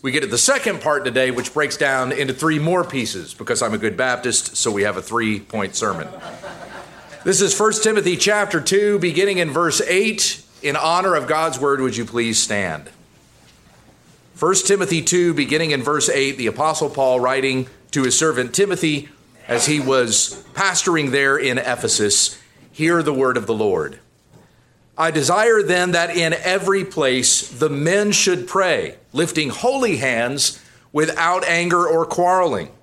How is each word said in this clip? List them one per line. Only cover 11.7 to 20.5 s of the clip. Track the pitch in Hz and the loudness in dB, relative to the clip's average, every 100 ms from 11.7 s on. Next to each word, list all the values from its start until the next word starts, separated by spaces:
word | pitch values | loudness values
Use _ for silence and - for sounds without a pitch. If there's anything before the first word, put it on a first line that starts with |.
| 139 | 2
would | 131 110 | 0 -2
you | 110 | -4
please | 117 117 110 | -2 0 0
stand? | - 104 92 78 - - - _ _ _ - _ - - - _ _ - _ - | 0 -2 -2 -6 -12 -20 -20 _ _ _ -20 _ -20 -20 -20 _ _ -20 _ -2
First | 160 190 - | 0 2 2
Timothy | 196 165 165 | 2 2 0
two, | 151 180 175 | 0 2 2
beginning | 147 127 156 165 | 2 0 0 0
in | 139 | 0
verse | 123 151 - | 0 0 0
eight, | 135 135 131 | 0 0 0
the | 113 | -4
Apostle | 120 151 151 147 | 0 -2 0 -2
Paul | 143 135 127 | 0 2 2
writing | 127 135 135 131 127 - _ | 2 0 0 -2 -4 -14 _
to | - | -2
his | 131 - | 0 2
servant | 160 123 120 | 2 0 -2
Timothy | 147 196 180 165 143 - - _ - - | 0 0 0 -2 -2 -6 -20 _ -20 -4
as | 120 143 | -2 0
he | 151 | 0
was | 131 131 120 107 - - - | 2 2 4 0 0 -6 -12